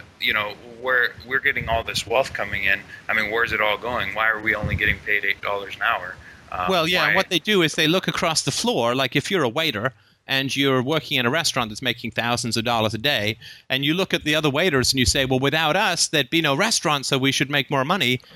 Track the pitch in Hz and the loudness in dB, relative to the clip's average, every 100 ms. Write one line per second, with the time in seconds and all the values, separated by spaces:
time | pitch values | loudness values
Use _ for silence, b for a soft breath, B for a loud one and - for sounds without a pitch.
0 | - - 123 110 104 101 120 117 127 127 | -6 -6 -2 0 -2 -8 -16 -6 0 2
1 | 117 - 113 131 143 123 113 113 107 101 | 2 -4 -6 -2 0 -2 -2 -2 -2 -6
2 | - 120 135 - 101 101 98 98 - B | 0 0 0 -4 -6 -2 0 0 -4 B
3 | - 110 107 113 117 110 107 101 110 120 | -4 -2 0 0 0 2 2 0 -2 -4
4 | 98 104 110 110 107 104 107 104 104 101 | -4 0 0 2 0 0 -2 0 0 0
5 | - 104 98 - 101 101 98 - 107 107 | -2 0 0 -2 -4 -4 -6 -4 -2 -2
6 | 90 87 B B - 92 90 180 160 180 | -4 -12 B B -10 -4 0 0 2 2
7 | 202 190 - 175 - 202 156 - 156 185 | 2 2 2 0 2 4 2 2 2 2
8 | 175 - 175 156 - - 233 180 117 127 | 0 -2 0 0 -2 -2 0 0 0 0
9 | 131 147 - 190 131 135 160 107 127 b | 0 0 0 0 0 0 -2 -2 -4 b
10 | b b - 135 135 135 139 131 123 156 | b b -4 -2 0 0 2 2 2 -2
11 | - 139 120 156 156 139 113 104 123 117 | 0 -2 0 0 0 -2 -2 -4 -4 -4
12 | 117 - 117 120 120 110 113 117 110 110 | -4 -2 0 0 0 -2 0 2 0 0
13 | 131 135 104 110 B B B 131 143 165 | 0 0 -2 -4 B B B -2 0 0
14 | 190 165 151 151 151 135 185 139 120 131 | 0 -2 0 2 2 2 2 2 2 2
15 | 120 147 131 131 139 156 156 185 208 170 | 2 2 2 2 2 2 2 2 0 0
16 | - 156 127 165 156 139 214 - 165 143 | 0 0 2 2 2 2 2 2 0 0
17 | 127 135 135 127 139 143 135 139 135 196 | 0 2 2 2 0 0 0 0 2 2
18 | 123 123 B | 2 0 B